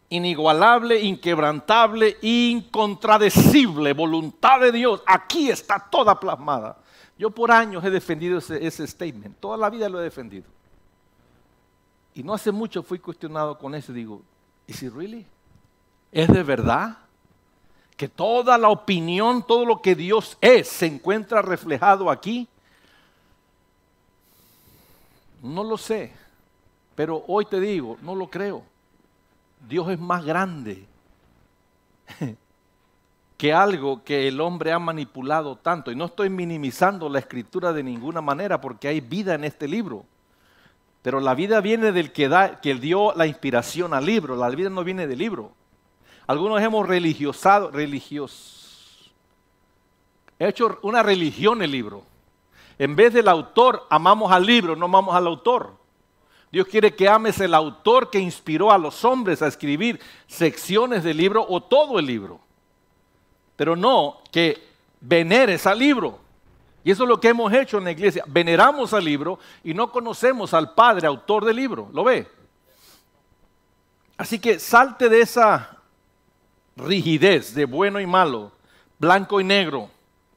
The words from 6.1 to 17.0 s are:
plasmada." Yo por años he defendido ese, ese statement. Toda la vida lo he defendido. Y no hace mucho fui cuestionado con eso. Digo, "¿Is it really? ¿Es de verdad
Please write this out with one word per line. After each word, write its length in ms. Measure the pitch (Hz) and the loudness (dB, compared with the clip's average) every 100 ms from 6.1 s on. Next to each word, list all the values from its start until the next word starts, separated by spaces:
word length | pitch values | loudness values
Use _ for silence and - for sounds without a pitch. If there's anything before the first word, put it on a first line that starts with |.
| 185 | 2
plasmada." 580 | 190 147 147 131 107 - _ _ _ - | -2 -6 -4 -6 -6 -14 _ _ _ -8
Yo 120 | 208 | -8
por 200 | 220 233 | -2 4
años 320 | 226 220 185 | 4 4 -4
he 60 | 190 | -4
defendido 480 | 185 - 156 175 175 | -4 -4 -6 -4 -4
ese, 280 | - 151 160 | -6 -8 -8
ese 200 | - 147 | -8 -12
statement. 520 | - 170 117 104 - | -10 -12 -12 -18 -14
Toda 180 | 202 220 | -10 -4
la 120 | 208 | -4
vida 200 | 233 208 | -4 -6
lo 100 | 180 | -6
he 40 | |
defendido. 420 | 165 - 113 95 - _ _ _ _ _ _ _ _ _ _ _ _ _ _ _ _ | -10 -12 -16 -18 -20 _ _ _ _ _ _ _ _ _ _ _ _ _ _ _ _
Y 100 | - | -16
no 100 | 139 | -10
hace 180 | 208 214 | -6 -4
mucho 320 | 202 226 185 | -4 -6 -10
fui 160 | 151 180 | -10 -12
cuestionado 580 | - 160 160 156 151 143 | -12 -16 -12 -8 -8 -8
con 180 | 139 147 | -12 -14
eso. 180 | 135 | -12
Digo, 280 | 120 113 101 _ _ _ _ - | -14 -14 -16 _ _ _ _ -20
"¿Is 180 | - | -16
it 100 | 127 | -14
really? 320 | 120 196 233 190 _ _ _ _ _ _ _ _ | -14 -14 -16 -20 _ _ _ _ _ _ _ _
¿Es 160 | 156 165 | 2 4
de 160 | 185 | 4
verdad 540 | 147 123 117 131 220 220 | 2 0 0 0 -4 -10